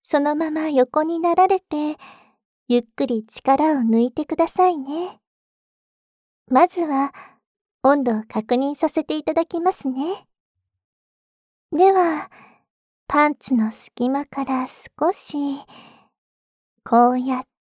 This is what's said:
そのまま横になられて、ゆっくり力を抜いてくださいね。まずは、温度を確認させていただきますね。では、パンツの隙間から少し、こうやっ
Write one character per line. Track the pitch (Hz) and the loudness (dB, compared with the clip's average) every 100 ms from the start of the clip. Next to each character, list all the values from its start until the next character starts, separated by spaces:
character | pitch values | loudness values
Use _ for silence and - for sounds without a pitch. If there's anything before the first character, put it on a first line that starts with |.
そ | - 294 | -4 0
の | 294 302 | 0 -2
ま | 320 | -2
ま | 311 311 | -4 0
横 | 269 254 311 | 2 2 0
に | 320 339 | -2 0
な | 339 339 | 0 4
ら | 381 | 4
れ | 381 | 2
て、 | - 302 302 302 - - _ _ _ _ - | -2 -4 -4 -6 -14 -20 _ _ _ _ 0
ゆ | 240 | 0
っ | 240 - | 0 -4
く | 262 | -4
り | 226 220 | -4 -6
力 | - - 269 311 285 | -4 0 2 2 2
を | |
抜 | 226 226 | 2 2
い | 247 | 2
て | - 302 | -2 -4
く | 320 | -2
だ | 330 | 0
さ | - 359 | 2 2
い | 320 | 2
ね。 | 269 311 359 - _ _ _ _ _ _ _ _ _ _ _ _ - | -6 -8 -8 -12 _ _ _ _ _ _ _ _ _ _ _ _ 0
ま | 254 349 | 2 2
ず | 349 | 2
は、 | 320 269 277 - - _ _ _ _ _ | -2 -2 -2 -6 -20 _ _ _ _ _
温 | 262 294 | 2 2
度 | 247 | 0
を | 214 | -2
確 | 220 214 220 247 | -4 -8 -2 -2
認 | 277 294 | -2 -2
さ | 311 | -2
せ | 330 302 | -2 -4
て | 302 | -4
い | |
た | 302 | -2
だ | 311 330 | -2 -2
き | 339 | -2
ま | 349 | -2
す | - 269 | -2 -4
ね。 | 254 311 392 - _ _ _ _ _ _ _ _ _ _ _ _ _ _ | -4 -6 -8 -12 _ _ _ _ _ _ _ _ _ _ _ _ _ _
で | 302 381 | 4 4
は、 | 381 339 302 - - - _ _ _ _ _ - | 4 2 -2 -8 -18 -20 _ _ _ _ _ -4
パ | 294 302 | 0 2
ン | 294 | 0
ツ | - | -2
の | 247 220 | 0 0
隙 | - - - 247 | -4 -12 -4 -2
間 | 277 285 | -2 -4
か | 277 | -6
ら | 269 262 254 | -4 -4 -6
少 | - - - 320 | -10 -16 -2 -2
し、 | - - 285 285 277 - - - _ _ _ _ _ _ _ _ _ | -2 -6 -6 -4 -6 -12 -20 -20 _ _ _ _ _ _ _ _ _
こ | - 233 240 | 0 4 4
う | 254 254 | 2 -2
や | 254 | -6
っ | - _ | -8 _